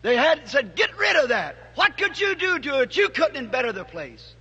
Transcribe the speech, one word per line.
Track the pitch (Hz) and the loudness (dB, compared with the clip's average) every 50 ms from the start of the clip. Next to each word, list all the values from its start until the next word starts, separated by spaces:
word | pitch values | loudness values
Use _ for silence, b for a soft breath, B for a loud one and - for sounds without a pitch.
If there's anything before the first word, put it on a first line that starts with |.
They | - 208 247 | 2 2 2
had | 233 262 320 320 302 - - | 4 4 4 4 2 -2 -2
said, | - 277 262 190 165 | -2 -2 -2 -2 -2
"Get | - 440 - - | -2 -2 -2 0
rid | - 415 403 381 | -2 -2 2 2
of | 330 277 247 | 2 2 2
that. | 240 214 170 147 135 - - - - | 0 -2 -2 -6 -10 -14 -20 -16 -2
What | - 359 403 - - | 0 0 0 2 0
could | 392 403 311 - | -4 -4 -2 0
you | 403 392 381 | -2 -2 0
do | 330 370 370 359 330 | 0 0 0 0 -2
to | 240 285 277 269 | -2 -2 0 0
it? | 254 - - | 0 0 2
You | 370 403 392 | 0 0 2
couldn't | - - 330 - - | 2 -2 -2 -2 -2
embetter | 285 247 214 202 254 254 240 | -6 -8 -4 -2 -2 -2 -2
the | 208 190 180 | -4 -8 -12
place." | - - 170 151 131 113 - - - - - | -12 -12 -12 -12 -12 -14 -20 -20 -20 -20 -20